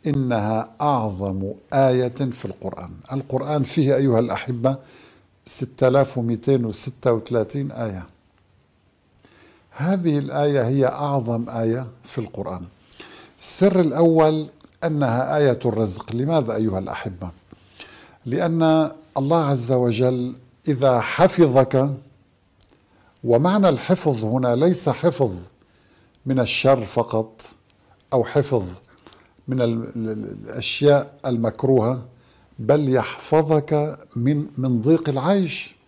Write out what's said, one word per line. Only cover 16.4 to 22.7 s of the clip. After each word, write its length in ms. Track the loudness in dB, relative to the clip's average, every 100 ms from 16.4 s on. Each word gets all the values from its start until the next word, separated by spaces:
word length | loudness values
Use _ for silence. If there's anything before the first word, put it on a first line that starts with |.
| 0 -2
أيها 240 | -2 -2
الأحبة؟ 520 | -6 -8 -10 -10 -12 -14 _ -20 _ _ -20 -20 -20 _ -8
لأن 680 | -2 -2 2 4 4 2 -4 _ -4
الله 280 | 0 2 2
عز 260 | 0 2
وجل 640 | 2 2 2 2 0 -6 -10 _ _ -4
إذا 320 | 2 4 2
حفظك، 880 | 0 2 2 6 4 6 4 2 0 -2 -12 _ _ _ _ _ _